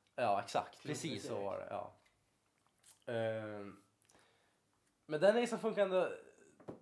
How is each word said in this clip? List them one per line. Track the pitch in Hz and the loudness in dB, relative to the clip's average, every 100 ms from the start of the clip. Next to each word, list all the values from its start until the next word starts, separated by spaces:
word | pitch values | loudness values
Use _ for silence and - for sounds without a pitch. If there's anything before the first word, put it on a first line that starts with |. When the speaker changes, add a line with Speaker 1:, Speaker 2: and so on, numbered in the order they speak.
| _ - | _ 0
Speaker 1:
Ja, | 117 101 | 2 2
exakt. | - 135 - - | 0 -2 -4 -8
Speaker 2:
Klubbesök. | 131 147 165 | -8 -6 -4
Speaker 1:
Precis | 107 - | -6 -4
så | 107 | -4
var | 98 95 | -4 -4
det, | 90 | -6
ja. | 98 - - _ _ _ _ _ _ _ _ - - - | -8 -8 -14 _ _ _ _ _ _ _ _ -20 -16 -4
Ehm, | 117 113 110 107 107 101 92 _ _ _ - _ _ _ _ _ _ _ _ - | -2 0 -2 -6 -10 -12 -16 _ _ _ -20 _ _ _ _ _ _ _ _ -6
men | 151 | 4
den | 190 226 | 6 6
resan | 240 220 | 4 0
funkar | 220 196 | 0 2
ändå. | 196 185 151 90 - - - - - - | 2 4 2 -2 -14 -20 -20 -20 -16 -16